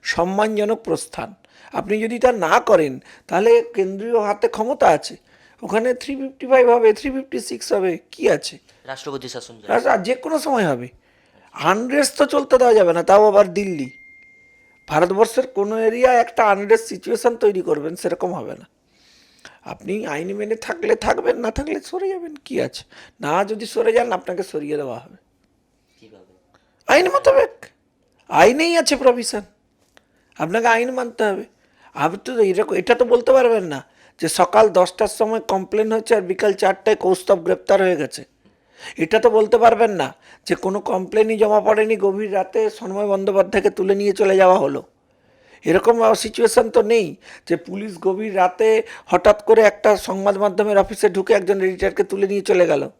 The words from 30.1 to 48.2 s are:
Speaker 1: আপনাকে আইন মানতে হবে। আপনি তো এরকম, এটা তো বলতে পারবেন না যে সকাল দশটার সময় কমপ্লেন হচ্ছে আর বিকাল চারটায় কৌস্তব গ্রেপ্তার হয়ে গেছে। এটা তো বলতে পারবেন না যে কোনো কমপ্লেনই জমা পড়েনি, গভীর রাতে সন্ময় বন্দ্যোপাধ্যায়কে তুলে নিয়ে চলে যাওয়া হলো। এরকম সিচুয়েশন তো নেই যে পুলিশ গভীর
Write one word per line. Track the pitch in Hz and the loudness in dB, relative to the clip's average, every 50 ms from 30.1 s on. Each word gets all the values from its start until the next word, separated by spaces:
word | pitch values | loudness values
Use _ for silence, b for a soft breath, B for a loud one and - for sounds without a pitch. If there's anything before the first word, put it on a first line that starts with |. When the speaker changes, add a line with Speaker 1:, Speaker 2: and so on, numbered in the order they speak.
| _ _ _ _ _ - | _ _ _ _ _ -8
Speaker 1:
আপনাকে | 156 160 180 226 226 240 | -6 -2 -2 0 2 2
আইন | 226 226 240 254 | 2 2 0 -4
মানতে | 254 254 254 240 226 - 220 | -4 -6 -8 -8 -4 -2 -2
হবে। | 208 196 185 220 _ _ b b b b b b b b | -2 -2 -4 -8 _ _ b b b b b b b b
আপনি | - 143 160 170 196 _ | -4 -4 -4 -4 -6 _
তো | - 254 233 | -8 0 0
এরকম, | 214 196 185 185 214 - 196 | 2 2 2 0 -2 -2 -2
এটা | - 180 - 240 | -4 0 0 2
তো | 233 254 | 2 4
বলতে | 233 240 240 233 - | 2 2 0 2 2
পারবেন | 262 262 254 240 226 214 185 | 2 4 4 2 0 0 -2
না | 165 147 135 - b b b b b b b | -6 -10 -12 -14 b b b b b b b
যে | - 160 | -6 -6
সকাল | - - 180 170 - 214 220 214 | 0 0 0 2 4 4 4 4
দশটার | 175 185 180 180 - - 220 202 | 4 2 2 2 0 -4 -4 -4
সময় | - - 226 214 226 220 | -2 -4 -4 -2 -2 -6
কমপ্লেন | 220 - 196 190 185 185 - 214 220 220 | -4 -4 -4 -4 -4 -4 -2 -2 -2 0
হচ্ছে | 220 220 220 - 233 | -2 -4 0 0 0
আর | 214 | 0
বিকাল | 190 175 185 - - 214 196 | 0 -2 -4 -2 0 -2 0
চারটায় | 190 214 190 190 - _ 220 214 | 0 0 0 0 0 _ 0 0
কৌস্তব | 208 - 190 190 185 - - 196 180 | 0 2 0 0 -2 2 0 0 0
গ্রেপ্তার | 160 175 185 185 - - 196 196 | 2 -4 -4 -4 0 0 2 2
হয়ে | 190 185 180 | 2 0 0
গেছে। | 147 147 123 - - 123 _ _ _ _ B B B B B B B B B B B | -2 -4 -8 -10 -16 -18 _ _ _ _ B B B B B B B B B B B
এটা | 160 160 - 220 | -4 0 0 2
তো | 233 240 | 4 4
বলতে | 214 220 214 208 240 226 | 4 4 2 2 2 6
পারবেন | 226 226 226 208 233 220 | 6 4 6 6 0 0
না | 202 175 143 127 - b b b b b b | 0 -4 -6 -6 -6 b b b b b b
যে | - 185 | -6 -6
কোনো | - - 190 196 208 | -4 -2 -6 -6 -4
কমপ্লেনই | 202 - - 185 185 165 - 214 214 220 220 208 | -6 -4 -6 -6 -6 -4 0 0 0 0 2 0
জমা | 214 214 214 214 | 2 2 2 2
পড়েনি, | 190 214 220 208 214 220 226 | 2 2 2 2 2 0 -2
গভীর | 196 196 196 190 202 220 208 190 | 0 0 -2 -2 -2 -6 -4 -4
রাতে | 196 190 - - 220 220 208 | -4 -4 -2 -2 -2 -2 -2
সন্ময় | 214 - 240 190 190 196 208 202 | -4 -8 -12 -10 -6 -6 -2 -2
বন্দ্যোপাধ্যায়কে | 196 196 196 196 190 196 190 196 - 202 196 208 | -2 -2 -2 0 2 2 0 2 0 0 0 0
তুলে | 202 - 190 190 196 | -2 -2 -2 0 0
নিয়ে | 196 202 202 190 | 0 0 -2 0
চলে | - 214 196 190 190 | 0 2 2 4 6
যাওয়া | 190 185 185 190 | 6 6 6 4
হলো। | - 143 139 - - _ _ _ _ _ b b b b b b b b b b b | 2 -2 -4 -6 -10 _ _ _ _ _ b b b b b b b b b b b
এরকম | - 165 190 - 226 233 233 226 220 220 | 0 0 2 4 4 4 4 4 2 2
সিচুয়েশন | - - 220 220 - 233 220 - 254 233 226 | 0 -2 -8 -2 0 0 4 4 4 2 4
তো | 214 254 | 2 0
নেই | 214 208 233 233 202 156 139 _ B B B B B - | 2 4 2 0 0 -2 -8 _ B B B B B -6
যে | 170 | -6
পুলিশ | 165 170 - 180 196 208 220 190 160 | -6 -4 -12 -12 -10 -10 -12 -14 -4
গভীর | - 190 190 190 | -2 -2 -2 -2